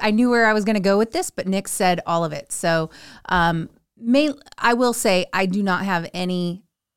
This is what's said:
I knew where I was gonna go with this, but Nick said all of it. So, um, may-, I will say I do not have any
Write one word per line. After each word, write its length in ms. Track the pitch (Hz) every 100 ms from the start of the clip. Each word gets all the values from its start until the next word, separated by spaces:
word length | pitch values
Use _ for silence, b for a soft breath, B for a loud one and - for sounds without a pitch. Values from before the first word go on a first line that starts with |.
I 80 | 214
knew 200 | 214 247
where 160 | 233 226
I 60 |
was 120 | 214
gonna 160 | 208 214
go 180 | 190 202
with 140 | 226
this, 180 | 381 359
but 160 | - 185
Nick 220 | 190 196
said 320 | - 185 175 -
all 180 | 170
of 80 | 165
it. 180 | 147 -
So, 400 | - 170 165 160 B B B -
um, 420 | 180 170 165 160 _ _ _
may-, 380 | 233 269 302 277 - -
I 160 | 226
will 180 | 240 247
say 340 | 233 220 185 180
I 140 | 185 190
do 160 | 196
not 220 | 196 180
have 260 | 196 175 165
any 520 | 180 180 180 175 185 - _ _